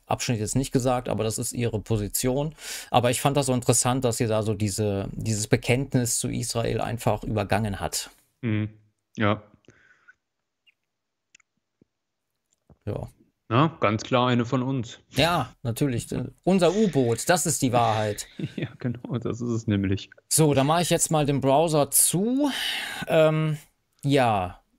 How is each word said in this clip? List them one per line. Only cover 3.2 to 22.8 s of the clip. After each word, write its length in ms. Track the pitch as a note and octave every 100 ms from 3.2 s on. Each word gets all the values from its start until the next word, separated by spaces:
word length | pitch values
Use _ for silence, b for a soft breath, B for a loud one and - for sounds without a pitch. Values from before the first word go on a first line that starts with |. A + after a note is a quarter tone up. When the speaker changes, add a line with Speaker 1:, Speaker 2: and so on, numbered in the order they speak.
Speaker 1:
fand 160 | C#3 C#3+
das 100 | C3
so 80 |
interessant, 500 | B2 B2 A#2+ B2 C3
dass 120 | B2+ A2+
sie 100 | A#2
da 160 | A2
so 120 | G#2+
diese, 540 | G#2 G#2+ F#2+ G#2+ G2 G2
dieses 340 | - G#2+ G#2+ G#2+
Bekenntnis 720 | A#2+ - B2 C3+ C3 A#2+ -
zu 100 | B2
Israel 520 | A#2+ A#2+ A#2 A#2 A2+
einfach 420 | G2+ A2+ - G#2
übergangen 560 | - A2 G2+ G2+ A2 F#2+
hat. 320 | D#2+ - - - _ _
Speaker 2:
Mhm. 300 | A#2+ G#2+ G#2+ - _ _ _ -
Ja. 260 | G#2+ G#2+ - _ _ b b b b _ _ _ _ _ _ _ _ _ _ _ _ _ _ _ _ _ _ _ _ _ _ _ _ _ _ -
Speaker 1:
Ja. 240 | - - - - _ _ -
Speaker 2:
Na, 280 | A2+ D#3+ -
ganz 220 | G#2+ G#2+
klar 260 | - B2+ B2
eine 160 | B2
von 180 | A#2 C3
uns. 360 | B2 C3+ A2 - _
Speaker 1:
Ja, 420 | - D#3 F3 A#2+ -
natürlich. 460 | B2 A#2 D3 A#2+ - B2+ B2 -
Unser 320 | - F#3+ E3+
U-Boot, 540 | F#3+ A3 C#3 A#2+ A2+ -
das 180 | D#3+ E3
ist 160 | C3+
die 100 | C3
Wahrheit. 540 | A#2+ A#2 A2 G#2+ G#2 - -
Speaker 2:
<laughs> 180 | - -
Ja, 120 | D3+ -
genau, 400 | B2+ A#2+ - C3
das 220 | - A#2
ist 100 | A#2+
es 160 | A#2 A2
nämlich. 420 | G2+ F#2+ G2 - - -
Speaker 1:
So, 240 | - D#3
dann 140 | C3+ C3+
mache 160 | E3+
ich 80 | E3+
jetzt 200 | E3 -
mal 160 | D#3 C#3+
den 140 | C#3+
Browser 500 | C3+ C#3 E3 D3+ C#3+
zu. 600 | - - E3 G#3+ C4 C#4+ A#3+ B B